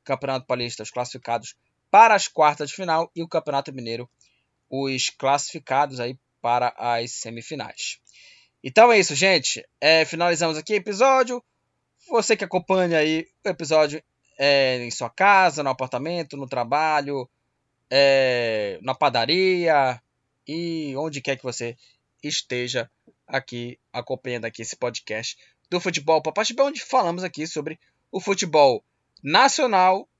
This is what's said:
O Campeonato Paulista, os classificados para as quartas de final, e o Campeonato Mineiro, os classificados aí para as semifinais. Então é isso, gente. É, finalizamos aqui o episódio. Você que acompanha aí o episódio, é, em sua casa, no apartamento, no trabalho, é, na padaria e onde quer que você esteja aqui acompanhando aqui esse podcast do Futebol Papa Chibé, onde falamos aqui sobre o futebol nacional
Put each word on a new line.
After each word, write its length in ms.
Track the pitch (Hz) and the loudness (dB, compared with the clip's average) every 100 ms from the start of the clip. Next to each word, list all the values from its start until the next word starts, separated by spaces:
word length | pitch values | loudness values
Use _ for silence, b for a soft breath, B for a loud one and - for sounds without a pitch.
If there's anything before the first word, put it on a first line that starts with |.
O 40 | |
Campeonato 420 | - 131 139 131 - | -6 -6 -4 -6 -4
Paulista, 340 | 123 120 - | -4 -4 -10
os 80 | 107 | -10
classificados 640 | 123 123 127 - 117 - - _ _ _ | -8 -8 -10 -4 -4 -6 -20 _ _ _
para 240 | 196 226 | 8 8
as 120 | 202 - | 6 0
quartas 420 | - 151 147 147 | 2 2 2 -10
de 60 | |
final, 360 | - 180 160 170 | -8 -2 -2 -2
e 60 | 165 | -8
o 60 | 165 | -4
Campeonato 460 | 165 151 143 143 | -4 -2 -4 -6
Mineiro, 360 | 135 117 117 123 _ _ _ _ _ _ | -12 -10 -10 -12 _ _ _ _ _ _
os 400 | 135 135 131 - | -6 -4 -4 -6
classificados 920 | - 135 139 - 160 - 135 147 127 | -2 0 0 -2 -12 -2 0 0 -4
aí 180 | 120 135 _ _ | -8 -10 _ _
para 320 | 120 123 123 - | -2 0 0 -4
as 340 | 120 117 117 | -2 -2 -4
semifinais. 880 | - 113 117 - 147 107 - - - _ b b b b _ | -10 -12 -14 -12 -12 -12 -10 -12 -12 _ b b b b _
Então 280 | 135 214 240 | 2 6 8
é 60 | 220 | 6
isso, 160 | 180 | 2
gente. 500 | 139 190 175 - - - _ | 2 2 2 0 -8 -12 _
É, 240 | 147 160 | 4 4
finalizamos 520 | 156 165 175 165 170 156 | 2 0 0 0 -2 -4
aqui 160 | 156 | -4
o 40 | 208 | -4
episódio. 680 | 190 196 262 262 247 247 _ _ _ _ _ _ _ | -4 2 4 4 2 -4 _ _ _ _ _ _ _
Você 260 | 226 208 | -2 2
que 80 | 214 | 0
acompanha 540 | 196 180 175 190 180 165 | 0 -4 0 0 2 2
aí 300 | 151 160 - _ | 0 -2 -6 _
o 40 | 208 | -8
episódio, 520 | 170 156 156 151 151 _ _ _ - | -6 0 2 2 -2 _ _ _ -2
é, 460 | 139 139 135 127 | 2 4 2 -2
em 80 | 120 | -6
sua 180 | - 120 | -8 -10
casa, 540 | - 190 196 180 143 | 2 6 6 4 0
no 60 | 139 | -4
apartamento, 680 | 127 127 123 151 175 147 | -4 -6 -6 -6 -6 -8
no 120 | 139 131 | -12 -8
trabalho, 840 | 123 117 143 156 151 143 139 123 _ _ _ _ _ _ | -6 -2 0 2 0 -2 -8 -10 _ _ _ _ _ _
é, 880 | 135 139 135 131 123 117 110 101 87 | 4 4 4 2 0 0 -2 -4 -6
na 120 | 117 | -8
padaria 1080 | 131 143 120 117 175 185 180 170 151 131 120 _ _ _ _ - | 0 0 2 0 2 2 2 2 2 2 -2 _ _ _ _ -12
e 460 | 160 170 165 147 131 | -8 -6 -6 -6 -6
onde 240 | 160 143 | -6 -6
quer 160 | 139 131 | -6 -6
que 60 | |
você 340 | 127 - 117 123 b b _ _ | -8 -8 -10 -10 b b _ _
esteja 680 | 147 - - 123 123 127 113 _ _ _ | -8 -8 -6 -6 -4 -6 -8 _ _ _
aqui 540 | _ 135 - 120 120 127 _ | _ -8 -6 -12 -12 -14 _
acompanhando 520 | 120 - 131 131 120 | -12 -8 -8 -6 -8
aqui 160 | 113 - | -8 -10
esse 140 | 113 | -14
podcast 640 | - 123 120 - 107 117 - b b _ | -6 -6 -6 -8 -8 -8 -14 b b _
do 100 | 175 | -6
Futebol 420 | 180 170 143 160 | -4 -4 0 0
Papa 220 | 156 196 | 0 -4
Chibé, 200 | 220 240 | -4 0
onde 180 | 277 262 | 0 -2
falamos 420 | - 269 180 175 | -2 0 0 -4
aqui 240 | 185 - 156 | -8 -8 -8
sobre 320 | 156 147 156 _ _ _ | -8 -8 -12 _ _ _
o 80 | 185 | -8
futebol 640 | 196 190 175 151 135 117 _ _ _ _ | -4 -4 2 4 4 4 _ _ _ _
nacional 840 | 139 180 269 - 262 196 185 190 - | 0 4 4 4 2 4 4 2 -4